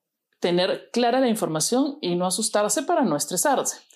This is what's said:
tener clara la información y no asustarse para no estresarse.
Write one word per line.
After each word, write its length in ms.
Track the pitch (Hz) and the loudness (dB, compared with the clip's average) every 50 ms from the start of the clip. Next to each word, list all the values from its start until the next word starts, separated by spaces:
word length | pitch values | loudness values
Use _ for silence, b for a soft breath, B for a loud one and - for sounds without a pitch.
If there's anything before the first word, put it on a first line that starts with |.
| _ _ _ _ _ _ _ _ | _ _ _ _ _ _ _ _
tener 520 | - 180 175 175 180 196 180 175 - - - | -2 0 2 2 2 2 0 -4 -8 -6 -2
clara 280 | 233 247 233 240 262 | 0 2 2 2 2
la 80 | 269 240 | 2 2
información 720 | 214 214 185 160 156 156 156 - 233 254 285 294 277 - | 2 0 -2 -2 -2 -2 -2 0 0 0 0 0 -2 -4
y 160 | - 175 175 | -4 -2 -2
no 100 | 175 180 | 0 0
asustarse 560 | 185 180 - 220 - - 208 208 202 - 311 277 | -2 -2 -2 -2 -2 0 0 0 0 0 -2 -2
para 200 | - 349 320 269 | 0 0 2 2
no 140 | 190 151 | 2 0
estresarse. 640 | 147 - - - 175 - 302 262 190 - - - - - B B | 0 -2 -4 -4 -2 0 0 0 0 0 -2 -6 -8 -14 B B